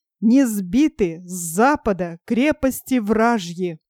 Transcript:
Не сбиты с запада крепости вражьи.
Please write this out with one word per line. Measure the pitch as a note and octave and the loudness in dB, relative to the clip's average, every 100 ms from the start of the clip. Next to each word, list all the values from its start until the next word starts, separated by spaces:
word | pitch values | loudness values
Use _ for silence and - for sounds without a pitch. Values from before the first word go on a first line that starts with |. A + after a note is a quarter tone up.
| _ _ | _ _
Не | G3+ C4 C4 | 2 4 4
сбиты | G#3 F3+ A3 D#4 - F3+ D#3+ F3+ | 0 -2 2 2 2 -4 -4 -12
с | |
запада | F3+ E3+ E3 B3+ D4 A3+ F3+ F3 E3+ - | -10 -6 2 2 2 -2 -4 -6 -10 -4
крепости | A#3 D4 D4 C4+ - - B3+ | 0 0 0 -2 -4 -2 -2
вражьи. | G#3 A3 A3+ A#3 E3+ E3+ F3+ D#3+ | 0 2 2 0 -4 -6 -6 -8